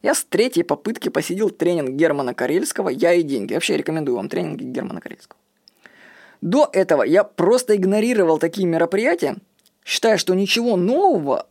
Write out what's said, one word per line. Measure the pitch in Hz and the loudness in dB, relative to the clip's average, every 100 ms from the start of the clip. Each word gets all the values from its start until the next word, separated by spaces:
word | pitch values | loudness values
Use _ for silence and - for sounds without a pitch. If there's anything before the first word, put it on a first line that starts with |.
Я | 220 311 | 0 -2
с | |
третьей | - 185 247 165 | -2 0 0 0
попытки | 165 147 - 247 - | -2 -4 -4 -6 -4
посетил | 156 151 180 214 | -4 -4 -2 -2
тренинг | - 170 170 135 | 0 -2 0 -4
Германа | 135 160 143 127 | 0 2 2 -4
Карельского | 117 123 165 254 - 196 | -4 -2 0 -2 -4 -4
«Я | 127 170 | 0 2
и | 175 | 2
деньги». | 156 135 98 | 2 -4 -2
Вообще | 135 - 165 | -4 -2 -2
рекомендую | - 160 143 123 | -2 -4 -2 -4
вам | - | -4
тренинги | - 165 - | -4 -6 -8
Германа | 131 - - - | -8 -8 -8 -10
Карельского. | - - _ - _ _ _ _ - _ - - - _ | -14 -18 _ -20 _ _ _ _ -20 _ -20 -20 -20 _
До | 160 247 302 | -2 2 2
этого | 190 185 151 | 2 2 2
я | 110 175 208 | 4 4 2
просто | - 170 247 247 208 | 0 2 2 2 0
игнорировал | 190 208 233 226 170 156 | 2 2 0 2 2 2
такие | 165 185 180 | 0 -2 -2
мероприятия, | 165 170 190 240 339 143 - _ _ _ _ | 0 0 0 0 0 -2 -6 _ _ _ _
считая, | - - 226 196 | -8 0 2 2
что | - 185 | 2 0
ничего | 196 233 240 190 | 0 0 2 2
нового | 175 285 392 226 143 123 - | 2 4 2 2 0 -2 -4